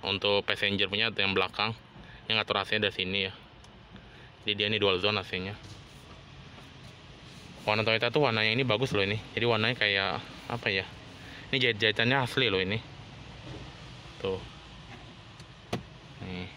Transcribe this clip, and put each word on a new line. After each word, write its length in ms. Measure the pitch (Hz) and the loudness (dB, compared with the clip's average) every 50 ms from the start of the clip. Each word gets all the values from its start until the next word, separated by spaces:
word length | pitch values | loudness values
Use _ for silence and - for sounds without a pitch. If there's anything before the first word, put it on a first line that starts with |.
| - 98 | 0 -2
untuk 400 | 98 98 - 101 101 101 98 - | -2 2 4 4 4 4 4 2
passenger 400 | 104 - - 101 101 95 101 92 | 0 2 2 2 4 4 2 2
punya 240 | 98 101 113 113 | 2 0 0 0
atau 100 | 101 - | 0 0
yang 140 | 101 98 95 | 0 2 4
belakang. 400 | 95 92 92 - - 104 110 113 - - - - - - - - - - | 2 2 2 2 0 0 0 0 -4 -12 -20 -18 -18 -16 -16 -16 -18 -4
Ini 140 | - 110 110 | 0 2 2
ngatur 180 | 104 - 104 101 | 2 2 2 0
A 60 | 98 | 2
C 160 | - 110 107 | 2 2 2
dari 160 | 104 101 - | 2 2 2
sini 320 | - 95 92 95 101 95 95 | 0 -2 0 0 0 -2 -2
ya. 60 | 95 - - - - - - - - - - - - - - - - - - - - - - 107 | -4 -10 -18 -20 -20 -20 -20 -20 -20 -20 -20 -18 -18 -18 -18 -18 -20 -20 -20 -20 -20 -8 -2 -2
Jadi 60 | 104 | 0
dia 100 | 101 104 104 | 2 2 2
ini 80 | 110 107 | 2 4
dual 240 | 101 98 95 90 90 | 4 4 4 4 4
zone 160 | 104 104 101 | 2 2 2
A 80 | 95 - | 0 -2
C-nya. 320 | - 92 92 95 104 - - - - - - - - - - - - - - - - - - - - - - - - - - - - - - - - - - - - - - - - - - - | -4 -4 -4 -4 -8 -10 -12 -14 -14 -16 -16 -18 -18 -18 -18 -18 -18 -18 -18 -18 -18 -18 -18 -16 -16 -18 -18 -18 -18 -18 -18 -18 -18 -18 -18 -18 -18 -18 -18 -18 -18 -18 -18 -18 -16 -6 0 2
Warna 160 | 107 107 110 | 2 4 4
Toyota 260 | 110 113 110 113 120 | 4 4 4 4 4
tuh 140 | 117 151 147 | 4 6 4
warnanya 320 | 131 113 110 107 110 110 | 6 4 4 4 4 4
ini 80 | 127 135 | 4 4
bagus 320 | 123 110 107 131 131 - | 4 4 4 4 2 4
loh 80 | 104 98 | 2 4
ini. 160 | 98 104 110 - - - | 4 2 -2 -4 -4 -2
Jadi 80 | 104 110 | 0 4
warnanya 320 | 120 117 110 107 113 127 | 4 4 6 4 2 2
kayak 480 | - 110 104 101 98 98 98 90 - - - - - - - | 2 2 4 4 4 4 2 0 -2 -6 -8 -14 -14 -8 -6
apa 200 | 120 120 - 117 | -6 -2 0 2
ya? 160 | 101 95 92 - - - - - - - - - - - - - | 2 2 0 -2 -10 -14 -16 -16 -16 -16 -16 -14 -14 -14 -6 -2
Ini 80 | - 135 | 0 4
jahit-jahitannya 560 | 123 123 113 101 110 110 104 - 113 120 131 | 4 4 4 4 4 4 4 4 4 4 6
asli 320 | 139 127 120 - - 131 113 | 4 2 2 2 2 2 4
loh 160 | 98 95 95 | 4 4 2
ini. 160 | 92 104 110 - - - - - - - - - - - - - - - - - - - - - - - - - - - - - | 2 0 -2 -4 -8 -14 -14 -16 -16 -14 -16 -14 -14 -14 -14 -12 -12 -12 -12 -12 -14 -14 -14 -16 -16 -16 -16 -16 -16 -14 -4 -2
Tuh. 160 | 98 95 90 - - - - - - - - - - - - - - - - - - - - - - - - - - - - - - - - - - - - 98 | -2 -2 -2 -6 -12 -14 -16 -18 -18 -18 -16 -16 -16 -16 -16 -16 -18 -18 -18 -18 -18 -18 -18 -18 -18 -18 -20 -10 -8 -6 -6 -6 -10 -16 -18 -18 -18 -14 -10 -10
Nih. 240 | 92 92 90 92 - - | -8 -6 -6 -6 -8 -10